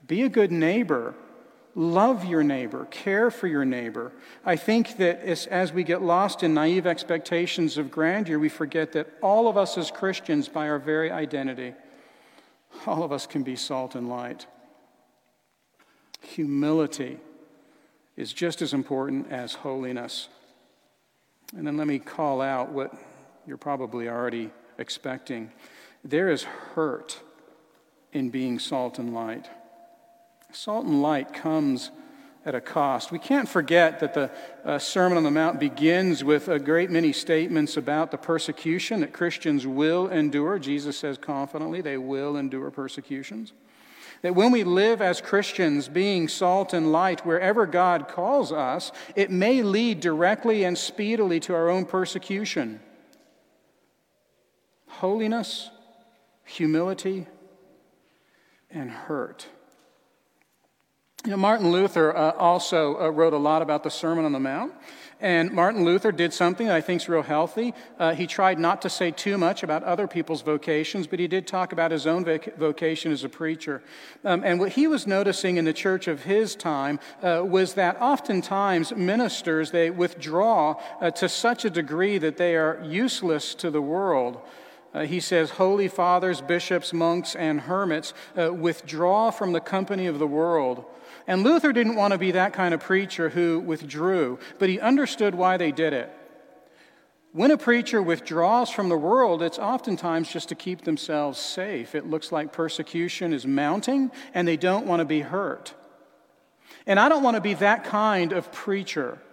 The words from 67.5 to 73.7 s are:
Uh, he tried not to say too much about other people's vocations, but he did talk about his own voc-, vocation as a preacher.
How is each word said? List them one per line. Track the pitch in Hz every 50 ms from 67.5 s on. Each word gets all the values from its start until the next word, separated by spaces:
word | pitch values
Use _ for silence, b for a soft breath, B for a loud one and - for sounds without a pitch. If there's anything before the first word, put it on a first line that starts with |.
| - 220 233 247 226 B B B B
Uh, | - 175 165
he | 165 160 180
tried | 160 - - 190 190 185 156
not | 165 165 202 190
to | - 185
say | - - 185 -
too | 202 - - 202 202 202
much | 175 170 202 -
about | - 175 151 165 -
other | 185 175 180 208 -
people's | - 175 156 - 160 143
vocations, | - 151 151 147 - - 156 151 156 - - 196 170
but | 143 - 170
he | 180 165
did | 180 190 185
talk | - - 185 185 175
about | 185 170 165 165
his | 165 151 135 160
own | 165 180 180
voc-, | 165 160 151 - - -
vocation | - 156 151 147 - 170 160 160 151 - 165
as | 147 131
a | 131 135
preacher. | - - 165 160 165 156 - 160